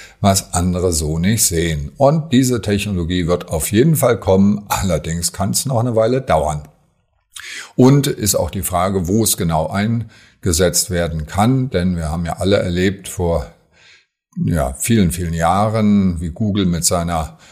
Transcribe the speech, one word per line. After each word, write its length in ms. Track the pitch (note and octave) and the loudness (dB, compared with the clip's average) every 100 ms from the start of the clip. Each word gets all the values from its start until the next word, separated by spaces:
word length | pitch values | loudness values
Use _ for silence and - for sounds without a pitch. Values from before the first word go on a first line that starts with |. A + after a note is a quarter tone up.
| - - | -20 0
was 320 | G2+ F#2+ - | 2 2 0
andere 400 | E2+ F2+ F2+ F2+ | -2 0 2 0
so 260 | D#2 D2+ D#2+ | 0 -2 0
nicht 260 | F#2 A2+ | 0 2
sehen. 460 | - E2 E2 D2+ C#2+ - | 0 0 0 -2 -6 0
Und 380 | C3+ D#3+ D3 | 2 2 2
diese 260 | B2 B2+ A#2+ | 2 2 0
Technologie 680 | - G2+ G#2 F#2 E2 F2+ E2 | 0 -2 -2 -4 -2 -2 0
wird 220 | F2 - | -2 -2
auf 240 | D#2+ - | -6 0
jeden 240 | G#2 D#3 D3 | 2 4 4
Fall 240 | B2 A#2 | 2 0
kommen. 460 | - F#2+ G2+ G#2 - | 2 4 4 2 -2
Allerdings 640 | - G2 D#2 D#2+ E2+ E2 | -4 -2 -2 -2 -4 -6
kann's 320 | - G2+ A#2+ | -4 -4 -2
noch 160 | C3+ A#2+ | -2 -2
eine 160 | B2 A2 | 0 2
Weile 240 | A2+ C3 | 2 0
dauern. 480 | - D#2+ D2 D2+ - _ _ _ _ _ _ - - - - - | 0 0 0 -4 -8 _ _ _ _ _ _ -18 -16 -16 -8 4
Und 320 | B2+ C#3+ C#3+ | 6 6 2
ist 260 | - G#2 | -2 -2
auch 160 | G#2+ F2 | 0 -2
die 120 | G2 | -4
Frage, 460 | E2+ F2 F#2 F#2+ E2+ | -4 0 0 0 0
wo 160 | G#2+ | 0
es 140 | G#2+ - | 0 0
genau 300 | F2 D#2+ D#2+ | 0 0 0
eingesetzt 1200 | G2 G#2+ A#2 A2+ - - _ G2 E2 F2 E2+ - | -2 -2 -2 -6 -12 -20 _ -2 2 2 0 -2
werden 360 | F2 E2+ D#2+ D2+ | -2 -2 -4 -6
kann, 440 | F#2+ A#2 C3 C3 | 0 2 2 0
denn 260 | F2+ F2+ F2 | 0 0 -2
wir 140 | D#2 | -4
haben 160 | E2 E2+ | -4 -6
ja 80 | |
alle 240 | - F#2 G2+ | -2 0 0
erlebt 500 | F2+ F2 F#2+ F#2+ - | 0 0 0 -2 -10
vor, 380 | - F2 D#2+ - - _ _ - - _ _ _ - | -4 -2 -2 -4 -12 _ _ -20 -20 _ _ _ -6
ja, 360 | - E2 C2 | -2 0 -2
vielen, 380 | - - A#2 F2 | -4 0 2 2
vielen 200 | E2 F2 | 0 -4
Jahren, 880 | E2 E2 F#2+ G#2+ A2 G#2+ G2+ F#2+ E2 | 0 0 2 0 2 2 4 2 -2
wie 80 | E2+ | -6
Google 380 | - G#2+ G2+ F#2 | -4 -2 0 0
mit 180 | E2+ | 0
seiner, 540 | - F2+ E2+ E2 D2+ - - | 0 -2 0 -2 -4 -10 -20